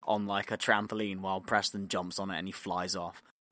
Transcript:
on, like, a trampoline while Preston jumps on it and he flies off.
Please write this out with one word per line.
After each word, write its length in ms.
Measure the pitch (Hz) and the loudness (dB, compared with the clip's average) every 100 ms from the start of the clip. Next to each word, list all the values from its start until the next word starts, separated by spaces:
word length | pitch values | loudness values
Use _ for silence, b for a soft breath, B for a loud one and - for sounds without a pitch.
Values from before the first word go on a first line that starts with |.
on, 220 | - 104 101 | 0 2 2
like, 240 | 98 - | 0 0
a 40 | 107 | 0
trampoline 640 | - 104 104 107 104 95 | 4 4 4 -2 -2 -2
while 200 | 95 95 | -2 -2
Preston 480 | - 104 - 104 98 | 2 2 2 -2 -2
jumps 300 | 92 90 - | -2 -2 -4
on 120 | 98 | -4
it 80 | 82 | -4
and 80 | 95 | -4
he 40 | |
flies 420 | - 95 90 92 92 | -6 -2 -2 0 -2
off. 260 | 87 - b _ _ | -6 -10 b _ _